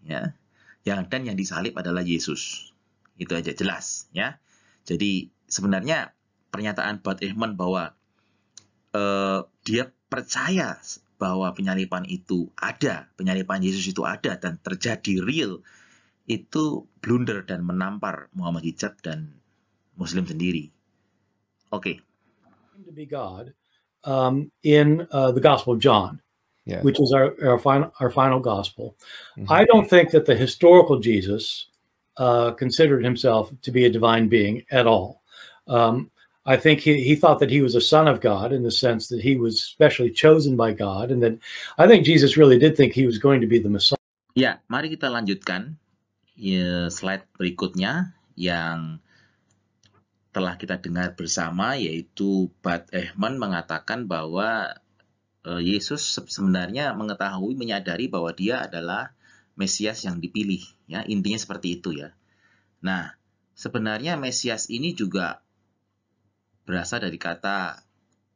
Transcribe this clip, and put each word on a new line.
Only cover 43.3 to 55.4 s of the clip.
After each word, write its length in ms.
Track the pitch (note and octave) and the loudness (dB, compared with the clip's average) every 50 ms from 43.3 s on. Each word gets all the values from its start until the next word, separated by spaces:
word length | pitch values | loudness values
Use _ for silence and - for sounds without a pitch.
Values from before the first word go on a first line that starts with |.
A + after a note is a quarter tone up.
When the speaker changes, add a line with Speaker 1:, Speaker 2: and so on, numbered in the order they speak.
| C#3 B2 | 4 4
Speaker 2:
to 80 | A2+ G#2+ | 4 2
be 80 | A#2 | 2
the 160 | A#2 G#2+ G2+ G#2 | 2 2 0 0
Messiah. 240 | G2 - - C#3+ - - _ _ _ _ _ _ | 0 2 0 0 0 -4 _ _ _ _ _ _
Speaker 1:
Ya, 240 | B2+ B2+ A2+ D#2+ - _ - | 0 0 0 -2 -4 _ -8
mari 240 | A#2 C#3 D#3 D#3 D#3 | -6 -6 -6 -6 -6
kita 160 | - D3 C3 | -6 -4 -4
lanjutkan, 720 | A#2+ A#2 G#2+ G2 G2 F#2+ - - F2+ F#2 A2 D3 D#3 - _ _ _ _ _ _ _ _ _ _ _ | -4 -2 -2 -4 -4 -4 -4 -6 -6 -6 -8 -12 -16 -18 _ _ _ _ _ _ _ _ _ _ _
ya, 560 | - G#2 F#2+ F#2+ F#2 F2+ F2 F2+ F2 F2 E2+ - | -10 -4 -2 -2 0 0 -2 -2 -4 -4 -6 -6
slide 320 | - F#2 F#2 G2 F#2+ - _ _ | -8 -6 -6 -6 -8 -10 _ _
berikutnya 800 | - F#2+ F2 F2 - G2+ F2+ F2+ F#2 F#2+ G#2+ D3 F3 F#3 F#3 - _ _ _ _ | -6 -6 -6 -4 -4 -6 -6 -4 -4 -4 -2 -2 -4 -6 -6 -8 _ _ _ _
yang 640 | - F2 F2+ E2+ E2 E2 E2 E2 E2 D#2+ D#2+ D#2+ D#2+ - _ _ _ _ _ _ _ _ _ _ _ _ _ _ _ _ _ _ _ _ _ _ _ _ _ - | -8 -6 -4 -4 -4 -4 -6 -6 -6 -8 -10 -12 -14 -18 _ _ _ _ _ _ _ _ _ _ _ _ _ _ _ _ _ _ _ _ _ _ _ _ _ -6
telah 240 | G2 F#2 F2+ F2 F2 | -6 -6 -6 -6 -10
kita 180 | - F#2+ F#2 | -8 -8 -8
dengar 380 | F2+ - F2 E2+ F2 F2+ F2 - | -8 -8 -6 -6 -4 -6 -6 -8
bersama, 640 | - E2+ E2 - F#2 E2 E2 F2 F2+ G#2 A#2+ C#3 C3+ | -10 -8 -6 -6 -6 -6 -4 -4 -4 -4 -4 -4 -4
yaitu 720 | G2+ D#2 D#2+ E2 - - _ - G2 G2 G2 F#2+ F#2 F2+ - _ | -6 -6 -6 -8 -12 -12 _ -6 -4 -2 0 0 -2 -4 -6 _
Bart 300 | - F#2 E2+ E2+ - _ F#2+ | -6 -6 -6 -6 -8 _ -8
Ehrman 480 | F#2 E2+ E2+ - G2+ G#2+ A#2 C3+ C3 | -8 -8 -8 -8 -6 -6 -6 -6 -6
mengatakan 640 | A2+ G2 F2+ E2+ - - E2 D#2 - - A2 B2 A#2+ | -6 -6 -6 -6 -6 -8 -10 -10 -8 -8 -8 -8 -8
bahwa, 720 | F#2 E2+ D#2+ D#2 D#2+ E2+ F#2+ G#2 A2+ A2+ A2 F#2+ - - - _ _ _ _ _ _ _ _ _ _ _ _ | -8 -8 -8 -6 -6 -6 -4 -4 -4 -4 -4 -6 -8 -10 -16 _ _ _ _ _ _ _ _ _ _ _ _